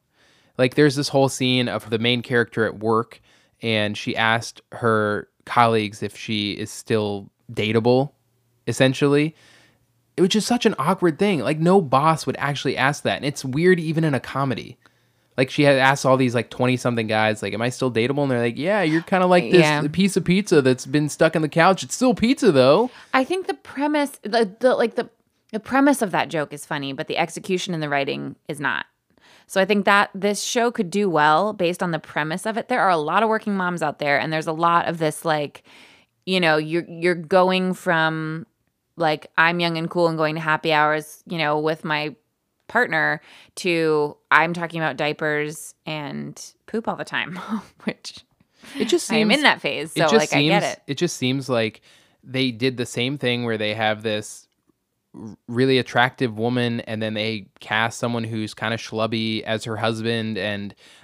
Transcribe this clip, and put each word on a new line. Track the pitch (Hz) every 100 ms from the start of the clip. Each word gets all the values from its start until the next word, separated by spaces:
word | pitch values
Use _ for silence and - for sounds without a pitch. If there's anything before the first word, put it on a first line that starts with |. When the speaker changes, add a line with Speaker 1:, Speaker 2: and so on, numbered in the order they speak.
| _ _ _ _ _ -
Speaker 1:
Like, | 127
there's | - 147 131
this | 143
whole | 139 135
scene | - 127 127 120
of | 104 110
the | 110
main | 117 123
character | - 120 117 -
at | 110 101
work, | 107 113 117 - _ _ _ _
and | 117 110 104 104
she | - -
asked | 113 113 - - _
her | - 120 110 107 101 - _ -
colleagues | - 117 113 104 107
if | 104 -
she | - 110 104
is | 90 107
still | - - 110 104 101 101 _ -
dateable, | 120 107 113 113 127 143 _ _ _ _ _ -
essentially. | 120 131 131 143 143 151 - _ _ _ _ _ _ _ -
It |
was | 185
just | 214 196
such | 240 226
an | -
awkward | 143 185 175 147
thing. | 202 165
Like, | 110 156
no | 165 196
boss | 151 135 156 156 -
would | 120
actually | 139 143 139 -
ask | 127 147
that. | 120 98
And |
it's | 139 -
weird | 135 131 175 180
even | 160 160
in | 160
a | 131
comedy. | - 135 139 101 - - _ _ _ _ _ -
Like, | 131
she | -
had | 143 139
asked | 131 139
all | 135 131
these, | 131
like, | 120 113
twenty-something | - 127 127 131 117 110
guys, | 107 110 107
like, | 101
"Am | 104
I | 120
still | 127 131
dateable?" | 117 117 139
And | 139
they're | 123
like, | 120 113
"Yeah, | 156 214
you're | 170 160
kinda | 165 185 180
like | 180 -
this | 175
Speaker 2:
Yeah. | 156 147 147
Speaker 1:
piece | 160 196
of | 196
pizza | 180 185 208 160
that's | 131 127
been | - 147 147
stuck | - 160
in | 160
the | 156
couch. | 165 170 185
It's | 131
still | - 254
pizza, | 202 226 262 240
though." | 139 127 160 247 - -
Speaker 2:
I | 262
think | 262 359 359
the |
premise, | 320 - - 294 302 285 -
the, | 208 226 220 190
the, | 254
like, | 220 233 -
the, | - _ _ _ _
the | 220
premise | - 262 277 277
of | 208
that | 160 117
joke | 160 143
is | 147 -
funny, | 151 139
but | 135 156
the | 143
execution | 165 - - 180 -
and | 165
the | 151
writing | 143 139 143 139 - -
is | 147
not. | 139 87 - _ _ _ _ _ -
So | 190
I |
think | 190 208 196
that | 202 -
this | 196 202 208
show | - 247 240
could | 233 180
do | 202 202
well | 156 151 156 202
based | 208 175 175
on | 185
the | 156
premise | - - 151 175
of | 220 220
it. | -
There | 247
are | 190
a | 170
lot | 151 180
of | 220
working | 220 214 196
moms | 180 175
out | 156 135
there, | 147 143
and | 131
there's | 156 156
a |
lot | 156 170 170 -
of | 165
this, | 160 151
like, | 165 151 143 - _ - - _ _ _ -
you | 185
know, | 170 156
you're, | 156 170 -
you're | 165 170
going | 175 156 185 185 185 185
from, | 180 - 165 160 160 156 160 165 _ _ _ _ -
like, | 160 151 - -
"I'm | 165 175
young | 170 165
and | 165
cool | 175 170
and | 160
going | 156
to | 156
happy | 160 156 165
hours, | 151 151 156 151 - -
you | 170
know, | 151 151
with | 156 160 170
my | 151 151 127 _ _ _ _ -
partner," | 226 240 160 151 151 - - - -
to | 185 170 160 151 147 - -
"I'm | 143 160
talking | 175 165 165
about | 160 131
diapers | 151 151 156 147 151 160 - -
and | - 156 143 147 143 147 - _ _
poop | 214 226
all | 156
the |
time," | 147 139 110 180
<laughs> | - 214 - _
which | - - - - _ _ _ _ - 277
Speaker 1:
It | 240
just | 349 -
Speaker 2:
I | -
am | 214
Speaker 1:
seems | 262
Speaker 2:
in |
that | 277 175
phase, | 151 135 156
Speaker 1:
it | -
Speaker 2:
so, | 165
Speaker 1:
just |
Speaker 2:
like, | 220 151
I | 147
get | 147 202
Speaker 1:
seems | 160
Speaker 2:
it. | - -
Speaker 1:
it |
just | 139 175 -
seems | 127 135 127
like | 120 110 - _ _ _ _
they | - 127 131
did | 110 131 123
the | 120
same | - 123 143
thing | 127 120
where | 120 110
they | 107
have | 107 110 107
this | 110 107 107 - _ _ _ _ _ _ _
r-, | - 110 92 -
really | 120 131 131
attractive | 117 127 127 - 127 107
woman, | 113 123 120 117
and | - 110
then | 110
they | 110 110 110 95 _
cast | - 107 113 -
someone | 120 120
who's | 113 113 107
kinda | - 110 113
schlubby | - 110 110 113 110 110
as | - 110
her | 117 110
husband, | 113 110 113 117 110 107
and | 104 101 101 - - -